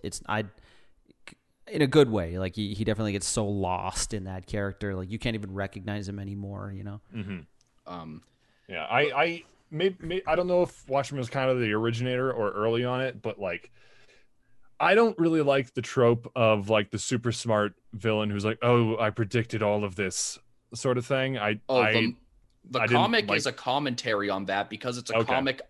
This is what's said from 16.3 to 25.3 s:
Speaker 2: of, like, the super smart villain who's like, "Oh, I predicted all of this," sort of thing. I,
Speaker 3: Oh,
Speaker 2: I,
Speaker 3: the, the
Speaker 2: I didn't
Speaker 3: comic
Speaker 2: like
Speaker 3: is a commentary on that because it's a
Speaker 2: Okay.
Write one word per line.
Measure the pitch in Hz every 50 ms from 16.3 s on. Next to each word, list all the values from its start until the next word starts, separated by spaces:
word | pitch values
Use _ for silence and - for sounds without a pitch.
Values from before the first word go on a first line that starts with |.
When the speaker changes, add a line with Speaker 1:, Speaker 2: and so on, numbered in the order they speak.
| -
Speaker 2:
of, | 131 117 110 110 104 98 101
like, | 110 107 104 -
the | - 107
super | - - 131 117 117 120 107
smart | - - 117 110 107 104 104 - _ _ - -
villain | 104 - 113 110 107 107 104
who's | 101 101 98
like, | 107 110 - -
"Oh, | 120 120 120 117 110 110 110
I | 117 107
predicted | 104 - 113 98 - 117 113 - - 107 107
all | 104 104 104 104
of | 101 90
this," | 95 101 92 - - - - - - _ _ _ _ _ - -
sort | 117 - 135 127
of | 123 120
thing. | - 139 131 131 135 135
I, | 120 104 104 107 104 - -
Speaker 3:
Oh, | 131 127 117
Speaker 2:
I, | 107 110
Speaker 3:
the, | 113 113 117 123 - _ _ _ _ _ _ _ _ _ -
the | 127 127
Speaker 2:
I | 113
didn't | 110 123
Speaker 3:
comic | 131 175 214 233 226 - 202
Speaker 2:
like | 202
Speaker 3:
is | 208 143
a | 139 113
commentary | - - 127 127 143 147 139 123 120 - 123 110 101 101 101
on | 98 95 98
that | 95 95 98 101 -
because | 104 - - 127 123
it's | 123 120 -
a | 113 113
Speaker 2:
Okay. | 117 117